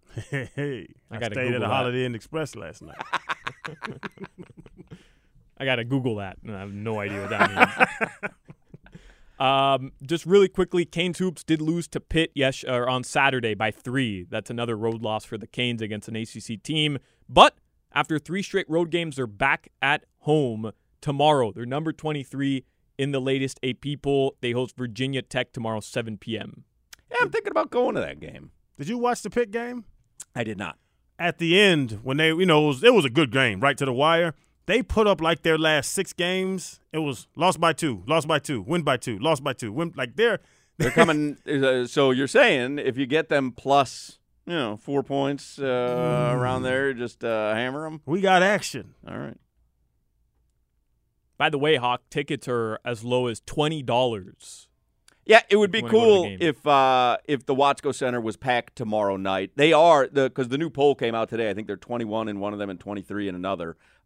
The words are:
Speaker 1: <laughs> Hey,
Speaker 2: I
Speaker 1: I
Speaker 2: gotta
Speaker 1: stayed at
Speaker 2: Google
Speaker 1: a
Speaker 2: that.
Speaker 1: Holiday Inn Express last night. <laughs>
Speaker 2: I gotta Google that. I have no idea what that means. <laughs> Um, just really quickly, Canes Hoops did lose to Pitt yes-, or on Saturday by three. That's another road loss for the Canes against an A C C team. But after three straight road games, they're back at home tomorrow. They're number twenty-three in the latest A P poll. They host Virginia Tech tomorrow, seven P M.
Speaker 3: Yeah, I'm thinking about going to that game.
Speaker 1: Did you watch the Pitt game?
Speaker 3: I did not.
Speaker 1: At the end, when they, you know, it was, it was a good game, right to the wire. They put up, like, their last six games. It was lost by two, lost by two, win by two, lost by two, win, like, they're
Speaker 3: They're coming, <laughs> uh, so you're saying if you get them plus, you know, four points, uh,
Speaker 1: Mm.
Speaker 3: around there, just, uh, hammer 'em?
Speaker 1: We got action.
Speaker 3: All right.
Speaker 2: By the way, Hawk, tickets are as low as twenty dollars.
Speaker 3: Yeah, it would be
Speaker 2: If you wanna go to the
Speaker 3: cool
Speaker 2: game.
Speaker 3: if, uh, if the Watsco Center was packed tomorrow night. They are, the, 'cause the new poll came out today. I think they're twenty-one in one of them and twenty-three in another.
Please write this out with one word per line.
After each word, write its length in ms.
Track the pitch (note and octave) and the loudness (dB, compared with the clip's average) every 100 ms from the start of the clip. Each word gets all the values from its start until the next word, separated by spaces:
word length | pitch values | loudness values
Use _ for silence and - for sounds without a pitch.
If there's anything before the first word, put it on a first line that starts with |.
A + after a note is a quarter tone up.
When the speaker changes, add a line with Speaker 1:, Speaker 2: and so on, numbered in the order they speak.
| _ - | _ -16
Speaker 1:
<laughs> 340 | - C#3 A#2+ - | -10 -8 -8 -8
Hey, 320 | C#3+ B2 D#2+ - - | -8 -8 -14 -20 -16
Speaker 2:
I 40 | A2+ | -8
Speaker 1:
I 20 | |
Speaker 2:
gotta 140 | A2+ G#2 | -6 -4
Speaker 1:
stayed 120 | B2+ | -2
at 40 | |
Speaker 2:
Google 20 | B2 | -2
Speaker 1:
a 20 | |
Speaker 2:
that. 60 | A#2 | 0
Speaker 1:
Holiday 380 | C3 B2+ B2 B2+ | -2 -2 -2 -4
Inn 100 | A2+ | -6
Express 400 | - D#3 D3+ A2+ | -8 -8 -8 -10
last 260 | E2 - | -14 -16
night. 120 | - - | -16 -14
<laughs> 1200 | - E3+ - D#3+ - - - D3+ C3+ - - - F#3+ - - - - - - - _ _ _ _ _ - | -8 -8 -6 -10 -12 -14 -16 -14 -14 -12 -14 -14 -18 -18 -20 -20 -20 -20 -20 -20 _ _ _ _ _ -6
Speaker 2:
I 80 | C3+ | -2
gotta 180 | B2 | -2
Google 320 | A#2 C3+ B2+ G#2+ | 0 -2 -2 -4
that. 200 | F#2+ F#2 - | -8 -12 -14
I 40 | G2+ | -12
have 140 | G2+ | -10
no 260 | G2+ A2 G#2+ | -8 -6 -4
idea 220 | G2+ G2+ | -6 -6
what 80 | G2 | -4
that 180 | G#2 - - - - B3+ - A3+ - | 0 0 2 0 2 -2 -2 -8 -8
means. 100 | G#3 - | -14 -14
<laughs> 40 | - - _ - _ - - - - - | -20 -20 _ -20 _ -20 -20 -20 -16 -2
Um, 540 | C3 C3+ C#3 C3+ C3+ - | 2 4 4 2 -2 -12
just 240 | C3+ E3 D#3+ | -6 -4 4
really 220 | G3+ F#3+ | 6 6
quickly, 380 | F#3+ F3+ F3+ E3+ | 2 -2 -2 -2
Canes 320 | E3+ F3+ E3+ | -2 -4 -2
Hoops 260 | F#3 D3+ | -4 -4
did 180 | - D#3 | -2 -2
lose 280 | D#3 E3+ D#3+ | 0 -4 -4
to 100 | C#3+ | -8
Pitt 320 | - D#3+ E3 - | -4 -2 0 0
yes-, 280 | C3+ C3 | -2 -2
or 240 | - B2 B2 | -4 -2 0
on 160 | B2+ | -2
Saturday 500 | B2+ D3 C#3 C3 A#2 | -2 2 2 2 -2
by 160 | G2+ A2 | -2 -4
three. 540 | - - C3 B2 F#2+ F2 | -4 -4 -2 -2 -4 -8
That's 200 | A2 - | -8 -8
another 280 | A#2 A#2 A2 | -6 -6 -4
road 240 | A2+ A2+ | -4 -4
loss 240 | A2+ G#2+ - | -4 -6 -6
for 120 | A2 | -12
the 80 | G#2+ | -10
Canes 360 | - B2 A#2 | -4 -4 -4
against 260 | A2 G#2+ - | -6 -8 -8
an 80 | A2+ | -10
A 80 | |
C 160 | A2 A2 | -10 -12
C 160 | - A2 | -12 -10
team. 440 | - D#3 D3+ C#3 _ _ - | -6 -2 -2 -2 _ _ 2
But 300 | B2+ C#4 - _ _ _ | 8 8 6 _ _ _
after 260 | - D#3 D#3 | -4 -2 -2
three 240 | - F#3 | -4 -6
straight 280 | G3 G3 - | -4 -6 -2
road 220 | D#3+ E3+ | -2 0
games, 260 | E3+ E3 C3 | -2 -4 -6
they're 100 | A#2+ | -8
back 400 | G2+ C3+ D#3+ - - | -2 0 0 -6 -4
at 240 | C3+ D3 _ _ | -2 -2 _ _
home 520 | - D#3 C3+ A2 A2 - _ _ | 0 2 0 -4 -10 -12 _ _
tomorrow. 500 | D3+ C#3+ D3 D3 A2+ | -4 2 4 4 2
They're 140 | F2+ A#2+ | -2 -6
number 260 | C#3 D#3+ | -4 -4
twenty-three 720 | D3+ D#3 D3 C3 C3+ C#3 C3+ - _ _ - | -6 -6 -6 -6 -4 -2 -2 -6 _ _ -6
in 140 | C#3+ | -4
the 80 | C#3 | -2
latest 400 | C3 C3+ C3+ - | 0 0 -2 -4
A 120 | C3 | -6
P 240 | B2 C#3+ D3 | -4 -6 -6
poll. 400 | C#3 C#3 C3+ - | 0 0 0 -2
They 120 | B2 | -4
host 260 | A#2+ B2+ - | -2 -4 -6
Virginia 440 | B2 G#2+ C3 C3+ | -8 -4 -4 -4
Tech 300 | - B2+ B2+ | -6 -6 -6
tomorrow, 300 | - A2+ A2 | -6 -6 -6
seven 360 | - C3 A#2 G#2+ | -6 -8 -8 -10
P 220 | - G#2+ | -10 -10
M. 240 | - - - _ _ - - | -10 -18 -20 _ _ -20 -6
Speaker 3:
Yeah, 60 | A#4+ | -2
I'm 100 | A#4+ | -2
thinking 220 | A4+ G#4 | -2 -4
about 200 | D#4+ - | -4 -2
going 240 | A#3 C4 G3 | -2 -2 -2
to 60 | |
that 200 | D#2 C#2 | -6 -10
game. 300 | - - - _ _ - | -16 -18 -20 _ _ -12
Speaker 1:
Did 100 | C#3+ | -8
you 100 | A#3+ | -2
watch 240 | A#3+ A#3+ | -2 -2
the 80 | G#3 | -4
Pitt 220 | A#3+ A#3 | -2 -2
game? 320 | A3+ A#3+ B3 - _ _ - - | -4 -8 -12 -16 _ _ -20 -12
Speaker 3:
I 120 | - A2 | -8 -6
did 120 | G2 | -6
not. 200 | F2+ - _ _ _ - | -10 -12 _ _ _ -6
Speaker 1:
At 200 | E3+ - | -4 -2
the 200 | E3 F3+ | 2 6
end, 400 | G#3 D#3+ B2+ G#2 | 6 4 0 -6
when 120 | A#2+ C#3+ | -4 0
they, 140 | D#3+ | 2
you 160 | D#3+ - | 2 4
know, 180 | D3+ | 6
it 40 | D3+ | 4
was, 160 | C3 A3+ | 4 6
it 80 | |
was 100 | A#3+ | 6
a 60 | C#3 | 4
good 220 | B2 C3 | 2 2
game, 260 | C3+ B2+ F#2+ | 2 2 2
right 180 | C#3 C#3 | 0 0
to 40 | C#3 | -2
the 60 | |
wire. 420 | B2 D3+ E3 E3+ - _ _ - | 2 2 4 0 -4 _ _ -2
They 140 | A3 | -2
put 240 | - G#3+ G#3+ | 0 2 2
up, 160 | D#3+ | 2
like, 220 | D#3+ E3+ | 0 0
their 160 | E3+ D#3+ | 2 2
last 320 | D#3+ D3+ - | 2 2 0
six 200 | - F3+ | -4 -4
games. 680 | - F3 F#3 F#3+ F#3+ - - _ | -4 -2 -2 -2 -6 -10 -18 _
It 60 | D#3 | -6
was 300 | D3+ A#2+ - - | -4 -6 -10 -2
lost 240 | F3 E3 | 0 2
by 120 | E3+ | 2
two, 300 | D#3 D#3+ G#2 F#2+ | 0 -2 -4 -2
lost 200 | D#3+ D3 | 0 0
by 120 | D3+ | -2
two, 240 | - B2+ | -2 -6
win 180 | F#2 E3+ | -2 -2
by 160 | D3 B2+ | 0 -2
two, 220 | - G2+ | -4 -2
lost 240 | D3 D3 | 0 0
by 100 | C#3+ | -2
two, 180 | B2 A2+ | -6 -6
win, 220 | A2+ E3+ - | -6 -6 -6
like, 200 | B2+ B2+ | -6 0
they're 240 | A#3 G3 _ _ _ - | 0 0 _ _ _ -4
Speaker 3:
They're 100 | B2+ | 0
coming, 480 | - E3 D3+ D3 C#3 | 4 4 4 0 -6
<laughs> 40 | - | -4
uh, 380 | C#3+ C3+ B2+ B2 | 0 2 2 0
so 240 | D3+ C3+ | 2 4
you're 160 | C3 C#3 | 4 2
saying 520 | A#3 B3 D3 B2 C#3+ | 4 6 4 0 -2
if 180 | B2+ A#2+ | -2 -2
you 80 | C3 | 0
get 240 | D3+ D#3 | 0 2
them 220 | D3 C3 | 0 0
plus, 640 | - C3+ C#3 B2+ - - - _ _ - | -4 2 4 4 -4 -18 -20 _ _ -6
you 60 | |
know, 220 | E3+ A#2 G#2 | -4 -4 -6
four 260 | - C#3 | -4 -2
points, 560 | C3+ C#3 C#3 C#3+ - - | -2 -2 -2 -4 -10 -6
uh, 40 | |
Speaker 1:
Mm. 760 | C3+ B2 B2 B2 B2 D3+ C3+ B2 | -2 0 0 0 0 0 0 0
Speaker 3:
around 240 | B2+ B2+ | 0 -2
there, 300 | B2+ C3 C#3 | -2 0 -2
just, 300 | A#2+ A#2+ - | -2 -8 -6
uh, 300 | A2+ A2 G#2 | -4 -2 0
hammer 320 | A2 B2+ C#3+ D#3 | -2 -4 -6 -10
'em? 160 | D#3 C3 | -10 -4
Speaker 1:
We 140 | F3 | 0
got 200 | F#3+ F#3 | 4 6
action. 540 | F#3 G3+ - B2+ G#2 _ - | 4 2 -4 -12 -14 _ -14
Speaker 3:
All 120 | G2 | -12
right. 180 | C#3 - _ _ _ _ _ _ _ _ _ _ _ _ _ _ _ _ _ _ _ - | -12 -16 _ _ _ _ _ _ _ _ _ _ _ _ _ _ _ _ _ _ _ -2
Speaker 2:
By 140 | D#3 | 0
the 80 | D3 | 2
way, 160 | D3 C#3+ | 2 2
Hawk, 260 | B2 B2 - | 2 -2 -4
tickets 380 | D3 C#3+ C#3+ - | -6 -4 -6 -4
are 320 | A#2+ A2+ A2 | -4 -4 -6
as 200 | B2 A#2 | -8 -8
low 240 | A#2 B2 B2 | -2 0 0
as 140 | A2 - | -4 -6
twenty 380 | - D3+ D#3+ | -2 -2 -2
dollars. 840 | B2 A#2+ B2+ G#2+ F#2 - - - _ _ _ _ _ _ - | -2 0 0 -2 -10 -20 -20 -20 _ _ _ _ _ _ 6
Speaker 3:
Yeah, 140 | A3 - | 6 6
it 60 | G3+ | 4
would 140 | G3+ | 4
be 80 | A3 | 0
Speaker 2:
If 120 | A#2 | 4
you 60 | A3 | 6
wanna 0 | |
go 80 | A3+ | 8
to 20 | |
the 80 | G3+ | 6
Speaker 3:
cool 80 | D#3+ | 4
Speaker 2:
game. 80 | F#2+ | 0
Speaker 3:
if, 260 | E3 C3 D3 | -2 0 4
uh, 500 | C#3 C3 C3 B2 A2+ - | 6 6 6 4 0 -2
if 200 | C#3 - | -4 0
the 100 | C3+ | 4
Watsco 380 | C#3+ C#3 C#3+ | 4 2 -2
Center 280 | B2 C3 B2 | -2 -2 -2
was 160 | A2 G#2 | -4 -4
packed 380 | C3+ B2 - - | 0 0 -2 -8
tomorrow 400 | A2+ A2 G2+ G2 | -4 0 0 0
night. 340 | F#2+ F#2+ F#2+ - | -2 -2 -2 2
They 180 | D3+ | 6
are, 340 | D3+ E3+ D3+ C3 | 8 8 6 4
the, 220 | C#3 C3 | 0 0
'cause 180 | C3 B2 | -2 -4
the 80 | C#3 | -2
new 120 | E3 | -4
poll 240 | C#3 C#3+ C3+ | 2 2 2
came 180 | A#2 A2+ | 0 -2
out 140 | A2 | -2
today. 200 | A2+ A2 | -2 -2
I 40 | |
think 140 | G2 G#2 | -4 -6
they're 100 | F#2+ | -10
twenty-one 500 | - A#2+ A2+ A2 A2 | -8 -8 -4 -4 -4
in 120 | G2+ | -6
one 140 | G2+ | -6
of 60 | G#2 | -6
them 100 | G2+ | -8
and 80 | F2+ | -10
twenty-three 480 | G2 G#2 F#2 G2+ G2+ | -10 -10 -8 -6 -6
in 80 | F2+ | -6
another. 400 | F#2 F#2 E2 E2 _ _ | -6 -4 -6 -12 _ _